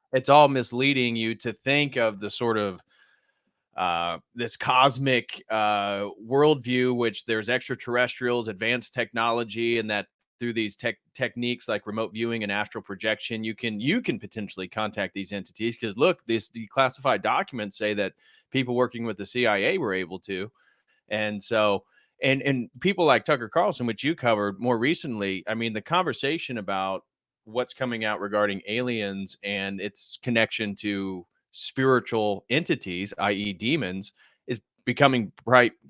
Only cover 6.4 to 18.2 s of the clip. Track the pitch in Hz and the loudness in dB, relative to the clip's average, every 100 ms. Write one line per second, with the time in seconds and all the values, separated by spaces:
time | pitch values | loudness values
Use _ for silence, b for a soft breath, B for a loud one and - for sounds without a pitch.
6.4 | 151 147 117 127 127 123 117 101 - 110 | 4 4 2 2 2 2 0 -2 -2 -2
7.4 | 104 123 - 123 - 120 123 - 123 120 | 0 -2 -2 -8 -2 0 0 0 -2 -2
8.4 | 110 95 113 123 - 127 113 117 117 117 | -2 -4 -2 -2 -4 -6 -4 0 0 0
9.4 | 113 107 117 117 107 104 98 _ _ _ | -2 -2 0 0 0 -4 -4 _ _ _
10.4 | 120 113 107 - 120 107 _ - 123 117 | -4 -2 -4 -4 -6 -6 _ -6 -6 -2
11.4 | 120 120 - 104 104 107 110 107 117 117 | -4 -4 -4 -4 -4 -6 -6 -4 -4 -2
12.4 | 104 101 104 113 - 95 110 107 - 113 | -2 -2 -2 -8 -10 -4 -2 -2 -4 -6
13.4 | 110 104 117 107 127 233 - 117 101 - | -6 -4 -6 -2 0 0 0 -6 -8 -10
14.4 | 101 - 92 - 107 104 95 98 95 101 | -10 -8 -8 -4 -4 -2 -6 -6 -8 -8
15.4 | 95 - 113 117 113 98 170 170 - 113 | -10 -6 -6 -4 -8 2 2 2 -2 -2
16.4 | - 117 110 - 131 - 135 107 104 131 | -2 -14 -4 2 2 2 0 0 2 0
17.4 | 196 123 107 - 107 104 95 - | -2 -6 -8 -2 -2 0 -2 -6